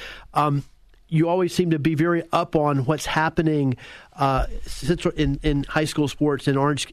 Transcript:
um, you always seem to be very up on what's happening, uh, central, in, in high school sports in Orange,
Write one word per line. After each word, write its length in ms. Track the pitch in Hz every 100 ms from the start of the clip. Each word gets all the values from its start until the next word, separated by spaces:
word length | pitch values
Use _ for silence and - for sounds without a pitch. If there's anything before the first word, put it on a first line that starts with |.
| - - -
um, 300 | 147 147 143 - _ _ - -
you 160 | 160 165
always 280 | 185 180
seem 160 | 185 180
to 80 | 156
be 160 | 147
very 280 | 151 170 170 165
up 220 | 165 170
on 300 | 156 147 139
what's 220 | 127 151 -
happening, 720 | - 160 170 156 151 135 123 - - - -
uh, 300 | 139 131 - - -
central, 480 | - 135 175 175
in, 260 | - 143 139
in 220 | 151 143
high 220 | 135 156 156
school 200 | - 143
sports 400 | - 147 139 -
in 120 | 135
Orange, 340 | 143 143 -